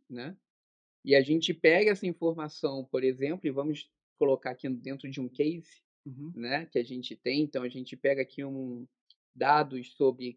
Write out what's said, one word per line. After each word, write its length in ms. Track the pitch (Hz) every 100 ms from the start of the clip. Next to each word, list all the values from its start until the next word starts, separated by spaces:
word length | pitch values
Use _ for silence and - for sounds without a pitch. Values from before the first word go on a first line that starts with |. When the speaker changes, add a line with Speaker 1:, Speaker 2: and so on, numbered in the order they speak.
| -
Speaker 1:
né? 280 | 123 135 190 _ _ _ _ _ _
E 100 | -
a 80 | 139
gente 300 | 135 160 165
pega 380 | 156 160 175 214
essa 160 | 196 180
informação, 800 | 170 165 165 151 - 147 135
por 180 | 131 131
exemplo, 440 | 131 127 139 185 151
e 40 |
vamos 400 | 135 151 147 - _ _ -
colocar 320 | 143 131 131
aqui 160 | 123 139
dentro 420 | 123 123 139 139
de 100 | 135
um 80 | 127
case, 540 | - 147 170 - - _ _ 143
Speaker 2:
Uhum. 280 | 127 156
Speaker 1:
né, 320 | 175 120 147 -
que 120 | 127
a 60 |
gente 320 | 120 127 123 -
tem. 260 | 127 143
Então, 200 | 147 131
a 60 | 123
gente 280 | 127 127 123
pega 260 | 139 139
aqui 220 | 131 -
um, 420 | 139 135 131 120 120 _ _ _ _
dados 580 | - 131 151 143 127 123
sobre 400 | - 135 127 123